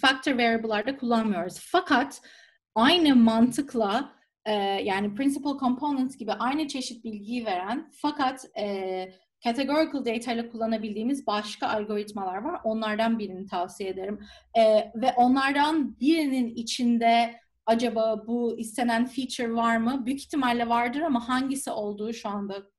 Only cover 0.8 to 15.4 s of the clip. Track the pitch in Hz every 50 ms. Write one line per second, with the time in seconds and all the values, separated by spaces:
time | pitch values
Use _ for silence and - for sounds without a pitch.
0.8 | 208 254 277 - 254 233 233 226 220 214 196 170 170 185 - - - - - 359
1.8 | 370 - 294 240 285 277 - - - - - - - _ _ _ _ _ _ 220
2.8 | 233 294 349 359 320 294 269 240 226 226 220 226 226 254 - - 277 - - 233
3.8 | 214 196 208 254 285 - - _ _ _ _ _ _ 220 214 202 196 196 196 190
4.8 | 190 208 190 196 208 208 202 233 269 277 277 285 277 294 277 277 269 247 254 -
5.8 | 294 294 285 262 262 262 - - 220 214 - - 226 247 277 311 320 269 - 262
6.8 | 254 - 233 - - 226 220 202 202 220 240 247 226 214 185 180 185 202 240 302
7.8 | - - _ - - 294 294 - 269 262 269 - - - _ 220 214 202 202 190
8.8 | 190 185 185 185 185 185 - _ _ _ _ _ - 240 233 277 269 - 285 311
9.8 | 320 311 294 269 233 240 226 233 233 254 233 233 233 233 - 220 226 226 226 214
10.8 | 214 214 202 214 220 254 285 - - - 208 208 208 - - - - - 220 214
11.8 | 208 208 214 208 208 208 - 208 196 185 180 196 220 311 349 - - 220 220 226
12.8 | 220 214 214 214 226 226 226 220 208 196 185 185 196 196 202 180 175 185 - -
13.8 | 196 190 185 190 190 202 208 - - - - - _ _ - 233 220 220 214 214
14.8 | 214 - - 226 254 254 - 247 247 247 254 269